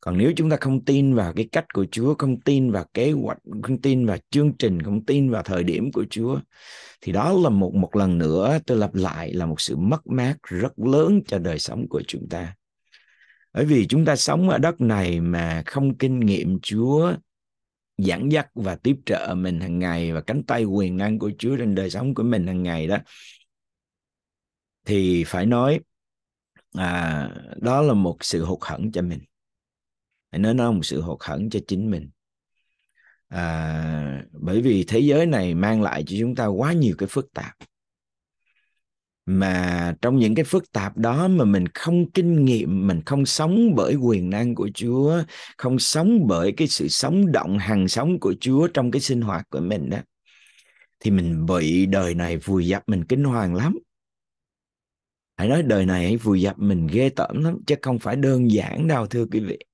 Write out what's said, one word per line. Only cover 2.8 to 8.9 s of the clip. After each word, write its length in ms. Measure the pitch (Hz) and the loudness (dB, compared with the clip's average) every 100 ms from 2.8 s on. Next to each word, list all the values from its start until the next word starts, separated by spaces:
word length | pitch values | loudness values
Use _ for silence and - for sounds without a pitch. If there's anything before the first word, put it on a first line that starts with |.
| 82 | -4
kế 180 | - 127 | -2 0
hoạch, 260 | 151 110 - - 104 | 0 -4 -8 -10 -12
không 180 | 104 131 | -4 -2
tin 260 | 139 131 120 | 2 2 2
vào 100 | 98 _ | -2 _
chương 260 | 143 147 - | 2 2 2
trình, 260 | 117 87 | 0 0
không 220 | 82 101 | -2 -4
tin 260 | 110 143 139 | 0 2 2
vào 120 | 110 | 0
thời 220 | - 92 | -2 -2
điểm 280 | 87 82 120 | 0 -2 -2
của 120 | - - | -4 -6
Chúa, 300 | - 117 139 - _ - - - - | -4 -4 -4 -8 _ -20 -20 -20 -14
thì 120 | - | -4
đó 200 | 92 131 | 0 2
là 160 | 190 165 | 2 4
một, 260 | 101 90 | 2 2
một 220 | 90 90 104 | 0 0 2
lần 220 | 98 87 | 2 2
nữa 400 | 80 80 104 151 - | 2 2 2 0 0
tôi 120 | 120 | 0
lặp 160 | 104 | 0